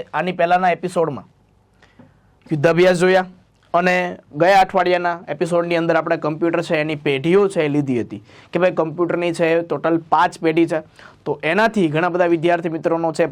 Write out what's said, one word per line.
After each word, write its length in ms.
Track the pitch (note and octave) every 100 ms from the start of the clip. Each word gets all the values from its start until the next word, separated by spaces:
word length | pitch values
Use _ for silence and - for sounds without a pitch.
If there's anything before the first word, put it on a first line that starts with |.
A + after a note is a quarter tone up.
| - D3
આની 140 | F3 F3+
પહેલાંના 340 | E3+ F3+ F#3 E3+
એપિસોડમાં 520 | F3+ F3+ D#3+ B2 - _ _ _ _ _ _ _ - _ _ _ -
યુદ્ધાભ્યાસ 520 | D3+ D#3+ E3 F3+ F3+ F#3
જોયા 200 | F#3 F#3 - _ _ _ E3+
અને 140 | F3+ F3+ F3+ F#3 - C#3+
ગયા 220 | F3 G3 F#3+
અઠવાડિયાના 500 | F#3+ F3+ F3+ F3 E3+ - D3+
એપિસોડની 440 | E3+ E3+ E3+ E3+
અંદર 180 | E3+ E3
આપણે 180 | D#3+ E3 D3+
કમ્પ્યુટર 400 | D#3 E3+ E3 D#3
છે 100 | E3
એની 180 | D#3 D3+ D3
પેઢીઓ 400 | C#3 E3 F#3 G3 G3
છે 140 | D3+
એ 0 | C#3+
લીધી 240 | C3+ A#2+ G#2+
હતી 140 | G2+ - - -
કે 140 | F3 F3+
ભાઈ 120 | F3
કમ્પ્યુટરની 500 | D#3+ D#3+ F3 F3 F3 E3
છે 100 | E3 E3
ટોટલ 420 | E3+ D3 D#3+ E3 E3 D#3
પાંચ 260 | F3 F3 E3
પેઢી 180 | D#3+ E3 E3
છે. 80 | - _ - - -
તો 140 | C#3+ D3+ F3+
એનાથી 320 | A3+ A3 E3 D3+
ઘણા 180 | F3 E3+
બધા 160 | F3 E3+
વિદ્યાર્થી 380 | E3+ F3 F3 D#3+
મિત્રોનો 360 | D#3+ E3 E3 D#3
છે 140 | D#3+